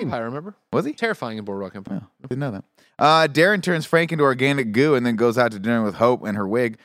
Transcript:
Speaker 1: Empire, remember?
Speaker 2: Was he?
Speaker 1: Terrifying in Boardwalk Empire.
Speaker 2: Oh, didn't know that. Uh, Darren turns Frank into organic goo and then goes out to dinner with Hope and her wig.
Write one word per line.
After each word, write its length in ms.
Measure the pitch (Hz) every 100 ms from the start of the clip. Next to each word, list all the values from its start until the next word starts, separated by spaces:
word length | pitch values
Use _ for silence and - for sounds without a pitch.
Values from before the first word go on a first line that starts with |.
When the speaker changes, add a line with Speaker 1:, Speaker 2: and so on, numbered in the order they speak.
Speaker 1:
Empire, 200 | 180 123
remember? 300 | 113 135 180 202 _
Speaker 2:
Was 140 | 123 233
he? 80 |
Speaker 1:
Terrifying 420 | 311 226 208 120 110
in 80 |
Boardwalk 320 | 104 98 95 101
Empire. 240 | 95 95
Speaker 2:
Oh, 60 | - _ 135
didn't 100 | 131
know 100 | 143
that. 120 | 113 - _ _ -
Uh, 300 | 147 160 160
Darren 340 | 139 175 208
turns 220 | 180 170
Frank 260 | 143 165 165
into 140 | 165
organic 480 | 143 127 135 143 117
goo 220 | 104 147
and 100 | 135
then 120 | 120 110
goes 200 | 120 117
out 160 | 120
to 60 | 107
dinner 260 | 104 117
with 120 | 107 85
Hope 280 | 117 123
and 100 | 104
her 140 | 104 98
wig. 300 | 113 120 110